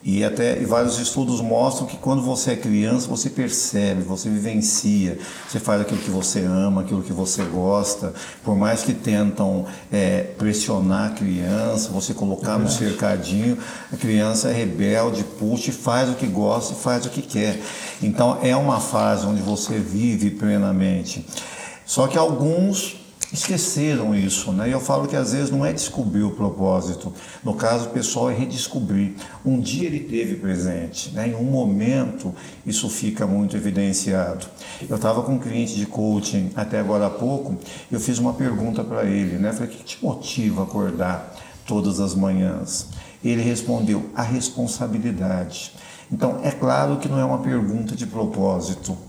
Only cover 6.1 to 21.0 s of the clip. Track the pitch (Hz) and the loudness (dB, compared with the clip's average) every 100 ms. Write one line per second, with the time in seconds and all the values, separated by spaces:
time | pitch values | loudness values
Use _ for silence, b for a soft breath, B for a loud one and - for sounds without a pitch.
6.1 | 95 90 101 92 92 98 95 90 101 87 | -2 0 0 2 2 4 2 2 -2 -2
7.1 | 90 92 - 90 87 90 101 101 - 82 | -2 -2 -2 -2 0 2 2 2 -2 -6
8.1 | B B B - 101 107 113 - 120 117 | B B B 0 2 4 2 0 -2 0
9.1 | 104 104 - 98 95 92 B B 104 92 | 2 2 2 0 0 -4 B B 0 2
10.1 | 92 90 - 107 104 - 104 95 98 104 | 2 -2 -2 0 0 0 2 2 2 0
11.1 | 107 101 90 87 104 113 113 110 95 - | -2 -2 0 0 0 0 0 0 -2 -4
12.1 | 104 101 98 110 107 107 107 107 - 104 | -2 -2 -2 0 0 2 2 0 0 0
13.1 | 98 82 98 117 120 B B B - 120 | 0 0 0 2 0 B B B -4 2
14.1 | 107 107 110 120 117 110 - 101 107 117 | 4 4 2 2 2 0 2 2 4 2
15.1 | 104 101 - 107 120 - 127 - 120 131 | 0 -4 -2 0 0 -2 -2 0 2 2
16.1 | 123 123 95 104 113 117 - 123 123 120 | 2 0 2 2 2 0 -4 0 0 0
17.1 | - - 110 107 98 B B B B 107 | -6 -4 0 0 0 B B B B -2
18.1 | 101 120 - 127 131 143 113 - 110 107 | 4 4 4 2 4 4 2 2 2 4
19.1 | 104 98 104 95 104 - 110 90 98 120 | 2 2 0 0 -2 0 -2 0 2 2
20.1 | 104 101 98 107 101 98 95 95 92 | 4 2 2 2 4 4 4 4 2